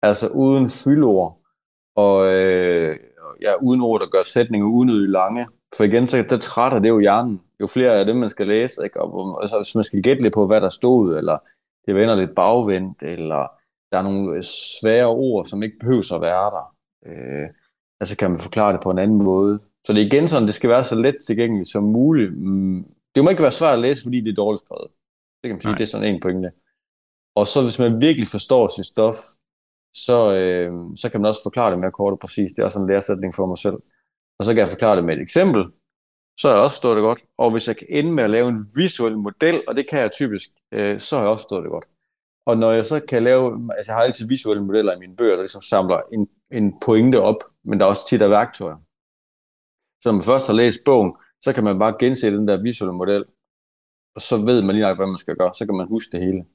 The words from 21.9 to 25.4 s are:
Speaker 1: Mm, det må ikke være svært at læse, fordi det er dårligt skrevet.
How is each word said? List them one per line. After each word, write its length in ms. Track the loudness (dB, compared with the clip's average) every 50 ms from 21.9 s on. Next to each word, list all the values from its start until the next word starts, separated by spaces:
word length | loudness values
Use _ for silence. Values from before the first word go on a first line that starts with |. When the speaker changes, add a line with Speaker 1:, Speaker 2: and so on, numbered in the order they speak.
| 2 2 4 4 4 2 2 0 -4 -6
Speaker 1:
Mm, 460 | -4 -2 -2 0 0 -2 -2 -4 -8 _ _ _ _ _ _
det 100 | 2 4
må 60 | 4
ikke 120 | 4 4 2
være 100 | 0 2
svært 200 | 2 2 2 2
at 60 | 2
læse, 240 | 2 0 -2 -2 -4
fordi 180 | -6 -4 -4
det 100 | -4 -4
er 40 | -2
dårligt 260 | -2 -2 -2 -2 -4
skrevet. 300 | _ _ -16 -16 -16 -16 _ _ _ _ _ _ _ _ _ _